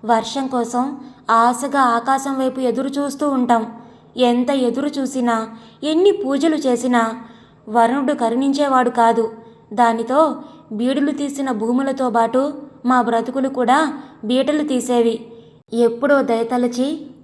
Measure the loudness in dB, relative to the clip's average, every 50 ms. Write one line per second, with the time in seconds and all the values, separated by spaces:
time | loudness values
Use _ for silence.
0 | -2 0 0 0 0 -2 -4 -6 -4 -2 -2 -4 -4 -2 -2 -2 -2 -2 -6 -10
1 | -14 -18 -20 -10 -2 2 2 4 4 4 2 0 -4 -2 0 2 2 2 2 0
2 | 0 0 -2 0 -2 -4 -2 -2 -2 -2 -2 -2 -2 -2 -2 -2 -4 -4 -4 -4
3 | -4 -4 -4 -4 -2 -2 0 0 2 2 2 2 0 -2 -8 -14 -20 -20 -20 -20
4 | -20 -12 -2 2 2 4 4 2 2 0 0 0 0 0 0 -2 -2 -4 -4 -4
5 | -4 -4 -2 -2 0 0 0 -2 -4 -6 -12 -18 -20 -20 -14 -6 -4 0 2 4
6 | 4 4 4 2 0 -2 0 0 0 0 0 0 0 0 0 0 0 0 0 0
7 | 0 -2 -4 -10 -14 -18 -20 -20 -20 -20 _ _ _ -2 2 2 4 4 2 0
8 | 0 0 0 0 -2 0 0 0 0 0 0 0 0 2 2 2 2 2 2 4
9 | 4 4 4 2 0 -2 -6 -12 -18 -20 -20 -20 -18 _ 0 2 2 2 2 0
10 | -2 0 2 2 2 2 0 -4 -10 -16 -20 -20 -16 -10 -6 -2 -2 0 0 0
11 | 0 0 0 -2 -4 -6 -6 -4 -4 -4 -4 -2 -2 0 0 0 0 -2 -2 -2
12 | -2 0 2 2 2 2 2 0 0 0 -4 -8 -14 -18 -18 -6 0 2 2 2
13 | 2 2 0 0 -2 -2 -2 -2 -2 -2 -2 -2 2 2 2 2 2 0 -4 -8
14 | -14 -18 -18 -10 -4 -2 0 0 2 0 0 0 0 0 -2 -2 0 0 2 2
15 | 2 2 0 -2 -8 -16 -20 -20 -20 -20 -20 _ _ _ 0 2 2 2 2 0
16 | 2 2 4 2 2 2 0 -2 0 0 0 0 0 0 0 -2 -2 -2 -4 -6
17 | -10 -14 -20 -20